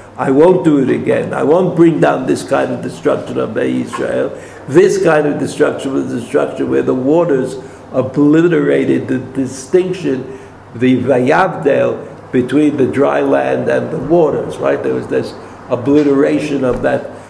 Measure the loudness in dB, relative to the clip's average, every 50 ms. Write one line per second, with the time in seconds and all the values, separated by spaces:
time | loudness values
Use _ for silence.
0 | -18 -16 -8 -4 -2 2 4 6 6 6 6 4 4 2 2 4 2 2 0 0
1 | 0 0 0 0 -2 -2 -2 -2 2 2 4 2 2 2 4 4 4 4 6 4
2 | 2 2 2 0 0 -2 -2 -2 -2 -2 0 0 0 -2 -4 -6 -8 -10 -10 -4
3 | -2 -2 -2 -2 -4 -6 -6 -4 -4 -4 -4 -2 -2 -2 -2 -4 -4 -6 -6 -6
4 | -4 -4 -2 -2 -4 -4 -6 -10 -14 -18 -18 -16 -10 2 4 4 4 4 4 2
5 | 2 2 2 2 2 0 -2 -2 -4 -6 -2 0 0 0 0 -4 -6 -4 -4 -4
6 | -4 -4 -6 -6 -6 -2 -2 -2 -2 -2 -4 -4 -4 -2 0 0 0 0 -2 0
7 | 0 2 2 2 2 2 0 0 -2 -4 -8 -10 -14 -16 -18 -20 -16 -6 -4 -4
8 | -4 -2 0 2 4 4 6 4 4 4 2 2 2 2 2 2 2 0 0 0
9 | -2 -2 -4 -4 -6 -6 -6 -6 -4 -4 -6 -10 -4 0 2 2 2 0 -4 -4
10 | -4 -4 -4 -4 -6 -10 -14 -16 -18 -20 -20 -20 -20 -18 -4 0 2 2 2 2
11 | 2 2 2 2 2 2 2 2 2 0 -2 -2 0 0 2 2 0 0 -2 -4
12 | -10 -14 -18 -20 -10 -2 -2 -2 0 0 2 2 2 2 2 2 0 0 2 0
13 | 0 2 0 0 0 0 0 0 0 0 -2 -2 -2 -2 -2 -2 -2 -4 -6 -6
14 | -2 2 4 4 4 2 2 -2 -4 -6 -6 -4 -2 -2 -2 -2 -2 -4 -4 -4
15 | -4 -4 -4 -4 -4 -4 -10 -14 -18 -18 -20 -20 -8 -6 -6 -2 0 2 4 4
16 | 4 4 4 2 2 2 0 0 -2 -4 -4 -2 -2 -2 -2 -2 -2 -2 -2 -2
17 | -4 -10 -14 -18 -18